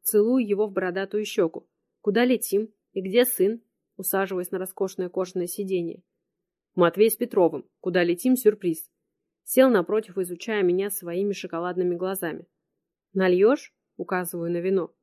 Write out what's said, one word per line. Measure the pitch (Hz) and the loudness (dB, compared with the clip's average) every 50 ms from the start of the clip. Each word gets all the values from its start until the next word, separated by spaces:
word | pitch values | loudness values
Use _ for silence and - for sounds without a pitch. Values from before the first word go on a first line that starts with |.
Целую | _ - - 208 208 233 254 262 233 | _ 2 2 2 4 4 2 2 2
его | 202 202 190 214 | 0 0 0 0
в | 208 196 | -2 -2
бородатую | 190 185 180 175 190 196 190 - 214 214 | -4 -4 -2 -4 -4 -6 -4 -4 -6 -6
щеку. | 208 - 220 180 160 - - _ _ _ _ _ _ _ _ | -2 0 0 0 0 -2 -8 _ _ _ _ _ _ _ _
"Куда | - 208 190 226 247 | -4 0 2 2 4
летим? | 254 254 - - - 196 202 220 220 _ _ _ _ _ | 4 2 0 0 -2 -2 -2 -2 -4 _ _ _ _ _
И | 196 | -10
где | 185 190 185 240 254 | -8 0 2 2 2
сын?" | 254 - - 185 202 226 233 _ _ _ _ _ _ _ | 2 2 0 0 0 0 -4 _ _ _ _ _ _ _
Усаживаясь | - 185 - - 196 196 185 196 180 180 - | -12 -8 -4 -2 -2 -2 -2 -4 -6 -6 -6
на | - | -6
роскошное | 180 185 - - - 196 185 - - 180 175 | -8 -8 -8 -4 -4 -4 -4 -2 -6 -8 -6
кожаное | - 185 185 180 - 190 175 | -4 -6 -6 -4 -4 -6 -6
сиденье. | 175 - - 202 185 190 180 170 165 - 180 _ _ _ _ _ _ _ _ _ _ _ _ _ _ _ | -6 -6 -8 -4 -2 -2 -2 -2 -4 -10 -12 _ _ _ _ _ _ _ _ _ _ _ _ _ _ _
"Матвей | 185 175 170 165 190 214 226 | 2 2 2 6 4 4 4
с | 220 | 4
Петровым. | - 240 233 - 208 175 160 165 135 - _ _ _ | 0 -6 0 2 4 4 4 2 -2 -12 _ _ _
Куда | - 185 175 185 175 | -8 -2 0 2 2
летим, | 175 175 175 - 254 254 | 2 0 0 2 2 2
сюрприз". | 247 - 208 208 208 - 180 160 - - _ _ _ _ _ _ _ _ _ _ _ _ | 6 4 2 2 4 -4 -4 -4 -4 -8 _ _ _ _ _ _ _ _ _ _ _ _
Сел | - - 254 262 262 | 0 4 4 6 6
напротив, | 240 190 165 - 208 220 214 - 180 | 6 2 2 0 -2 -4 -4 -4 -8
изучая | 196 180 175 180 170 - 233 220 208 190 | -8 -6 -6 -8 -12 -6 -4 -2 0 2
меня | 175 175 185 196 202 | 2 2 0 -2 -4
своими | 202 - 180 170 170 180 202 202 196 | -8 -10 -8 -6 -4 -4 -2 -2 -4
шоколадными | - - 175 - 165 175 180 175 180 180 180 175 | -6 -8 -8 -8 -6 -6 -4 -4 -2 -2 -2 -2
глазами. | 175 185 185 190 185 185 160 156 160 - _ _ _ _ _ _ _ _ _ _ _ _ _ _ | -2 -4 -6 -4 -6 -6 -8 -8 -10 -14 _ _ _ _ _ _ _ _ _ _ _ _ _ _
"Нальешь?" | 190 190 185 180 180 196 226 277 302 - - _ _ _ _ _ | 2 2 4 4 6 6 4 4 2 -2 -20 _ _ _ _ _
Указываю | - 170 - 190 180 180 170 - 175 165 170 | -12 -8 -4 -4 -4 -4 -6 -6 -6 -4 -4
на | 175 | -4
вино. | 170 170 190 196 180 165 - _ _ | -2 0 0 0 0 -2 -4 _ _